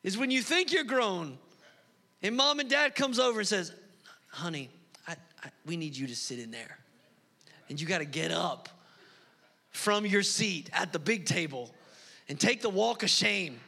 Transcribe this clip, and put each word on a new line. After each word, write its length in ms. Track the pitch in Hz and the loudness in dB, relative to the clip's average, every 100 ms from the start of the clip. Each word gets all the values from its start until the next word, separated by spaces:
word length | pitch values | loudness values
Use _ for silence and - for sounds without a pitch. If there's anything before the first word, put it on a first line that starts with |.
is 140 | 190 202 | -2 -2
when 120 | 262 | 2
you 120 | 262 | 0
think 320 | 208 339 370 | 4 2 4
you're 100 | 339 | 0
grown 540 | 262 262 220 180 156 131 - - - _ _ _ _ _ | 2 2 2 0 -6 -10 -20 -20 -20 _ _ _ _ _
and 140 | 196 240 | -2 2
mom 240 | 277 294 | 4 2
and 100 | 269 | 2
dad 260 | 285 294 285 | 4 4 2
comes 240 | 269 240 | 0 4
over 200 | 247 226 | 2 2
and 80 | 202 | 0
says, 240 | 202 165 - - - - - _ | 0 -2 -12 -20 -20 -20 -20 _
"Honey, 400 | - 170 156 123 - _ - - | -8 -6 -6 -8 -16 _ -18 -14
I, 80 | 165 - - | -14 -16 -18
I, 60 | - _ 151 | -18 _ -8
we 120 | 170 | -6
need 180 | 156 131 | -4 -4
you 120 | 135 | -6
to 80 | 117 | -4
sit 240 | - 123 | -6 -8
in 120 | 113 | -10
there. 280 | 113 117 - _ _ _ _ _ _ - - - | -12 -14 -18 _ _ _ _ _ _ -20 -20 -10
And 100 | 143 | -6
you 80 | 160 | -2
gotta 180 | 180 147 | -2 -2
get 260 | 151 160 | -2 -2
up 380 | 165 175 - - - - - - - _ _ _ _ _ | 0 0 -2 -10 -20 -20 -20 -20 -20 _ _ _ _ _
from 340 | - 208 208 208 | -2 2 2 4
your 180 | 202 | 2
seat 460 | 196 - 214 170 - | 2 0 0 -2 -4
at 200 | - 180 | -4 -2
the 60 | 170 | -2
big 260 | 151 226 156 | 0 0 0
table 480 | 180 160 135 120 - - - - - - | -2 -2 -6 -12 -16 -20 -20 -20 -20 -12
and 100 | 143 | 2
take 220 | 208 247 | 2 4
the 80 | 226 | 2
walk 340 | 190 226 233 | 2 2 2
of 60 | 208 | 2
shame 500 | - 214 202 170 120 | 4 4 0 -4 -8